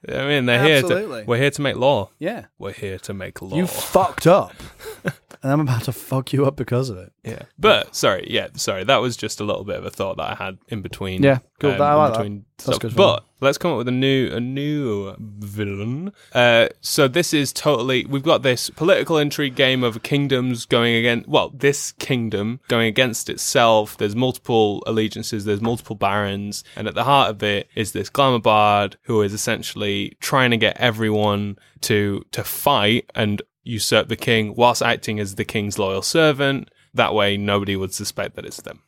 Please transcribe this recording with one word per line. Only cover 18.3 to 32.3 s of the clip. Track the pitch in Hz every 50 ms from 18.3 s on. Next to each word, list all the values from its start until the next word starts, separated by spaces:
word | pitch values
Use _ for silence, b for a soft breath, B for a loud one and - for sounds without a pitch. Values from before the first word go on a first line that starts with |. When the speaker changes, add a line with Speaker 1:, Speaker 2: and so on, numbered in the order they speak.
| 156 107 127
Speaker 1:
this | 135 127 120 - -
political | - - 156 175 190 - 147 - 165 151
intrigue | 147 147 139 - 147 139 127
game | 131 139 127 131 127
of | 123 120 110 117 -
kingdoms | - 151 143 143 139 135 127 123 127 123 120 -
going | _ - 120 117 117 117
against, | 113 117 120 120 117 - -
well, | 151 135 98 -
this | - 131 139 139 139 - - -
kingdom | - _ - - 139 123 117 110 101 98 104 107 120 131 _ _
going | 123 117 113
against | 113 104 127 131 123 110 - - -
itself. | - - - - - 139 120 113 113 107 107 - -
There's | - 107 104 104
multiple | 117 127 131 127 - _ - 120 113 110 104 101 - -
allegiances, | - 113 110 110 110 - 110 113 - - 107 98
there's | 107 104 101
multiple | 110 117 120 117 - - 110
barons, | 101 101 98 98 104 104 98 98 101 101 101 98 - B B B
and | B 107
at | 107 87
the | 104
heart | 117 131 143 139 123 95
of | 110 98
it | 104 104 104 101 - _ _
is | - 110 101
this | - 101 98 -
glamour | _ - 139 135 123 117
bard | 101 117 107 107 107 104 104 101 101 95 - _ _
who | - 117 107
is | 104 101 104
essentially | 107 - - 110 - - - - 104 104 104 101 101 101 - - _
trying | - - - 135 127 120
to | 120
get | 113 110 104 -
everyone | - 120 123 110 107 113 107 107 104 104 104 101 101 104 101 98 b b b b b
to, | - - 117 104 104 101 98 92 - _